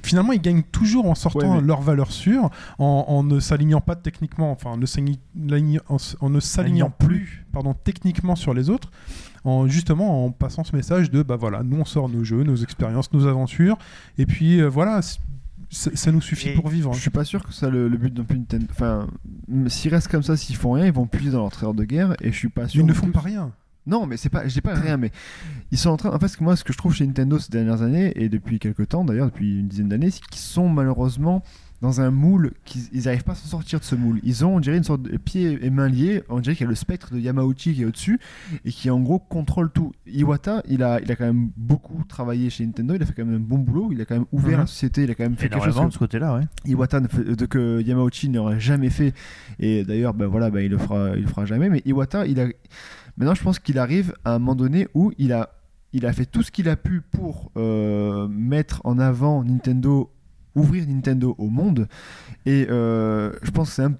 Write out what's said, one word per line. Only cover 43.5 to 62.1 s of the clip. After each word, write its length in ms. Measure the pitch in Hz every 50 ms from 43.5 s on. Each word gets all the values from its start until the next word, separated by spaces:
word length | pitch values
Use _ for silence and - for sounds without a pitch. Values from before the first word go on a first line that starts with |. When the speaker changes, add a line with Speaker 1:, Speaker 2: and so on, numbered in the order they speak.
| 127
Speaker 2:
boulot. 320 | 139 135 - 127 165 214 226
Il 80 | 151 117
a 20 | 110
quand 100 | - 117
même 120 | 120 123 -
ouvert 280 | - 139 139 147 156 156
Speaker 3:
Mhm. 60 | 143
Speaker 2:
la 20 |
société. 380 | - - - - 127 - 143 143
Il 60 | 123
a 40 | 113
quand 80 | -
même 140 | 117 120 123
fait 120 | 113 - 120
quelque 160 | - 139 -
chose 40 | -
Speaker 3:
Énormément 180 | 135 120 156
Speaker 2:
que 20 | 170
Speaker 3:
de 60 | -
ce 40 | -
côté-là, 360 | 123 - - 113 151 160 127
ouais. 80 | 117 147 156 - - -
Speaker 2:
Iwata 340 | 139 127 127 127 127 - 139
ne 80 | 131 117
fait, 160 | - - 120
de, 220 | - 117 110 123
que 340 | 120 - 131 120 117 117 117
Yamauchi 480 | 113 117 123 127 127 123 - - - 139
n'aurait 320 | 127 117 107 110 107 110
jamais 300 | 110 127 143 143 135 127
fait. 240 | - - 147 139 131 - - - - - - - 107 -
Et 240 | - 110 110 107 98
d'ailleurs, 280 | 95 107 110 120 120
ben 140 | 110 107 101
voilà, 240 | 98 95 113 117 110
ben 100 | 104 101
il 100 | 98 98
le 60 | 98 98
fera, 380 | - - 104 101 98 95 95
il 60 | 101
le 60 | 101 98
fera 180 | - 101 104
jamais. 240 | 101 107 123 165 202
Mais 100 | 180 135 -
Iwata, 400 | 135 135 135 131 - - 202 202
il 120 | 147 139 127
a 80 | 123 123 117 _ _ - - - - - - - - - - -
maintenant, 140 | 131 147 190
je 80 | -
pense 160 | - 190 185 -
qu'il 200 | - - 143 131
arrive 360 | 123 120 151 190 196 180 - - -
à 100 | 120 117
un 40 | 120
moment 160 | 123 131 131
donné 340 | 127 127 131 147 180 196 - -
où 180 | 147 185 208 - -
il 140 | 139 127
a, 180 | 123 117 113 - - - _ _ _ _ _ _
il 140 | - 131 120
a 60 | 120
fait 120 | 117 - 127
tout 180 | - - 233
ce 80 | 226 -
qu'il 180 | - - 180 165
a 60 | 156
pu 260 | - - - 185 175
pour, 500 | - - - - 180 165 147 - - - -
euh, 720 | 113 113 110 110 107 107 107 104 104 104 104 101 101 104 104
mettre 520 | 104 104 113 123 143 151 151 - - - -
en 140 | - 123 123
avant 460 | 131 131 123 120 135 147 151 139 123
Nintendo, 640 | 120 127 123 - 131 127 127 127 139 143 139 123 - _ _ _ - - - - _ _
ouvrir 320 | 143 151 143 170 185 165 143
Nintendo 460 | 139 135 131 139 131 127 123 127 - -
au 120 | 104 107
monde. 360 | 110 135 175 208 170 123 107 - - - - -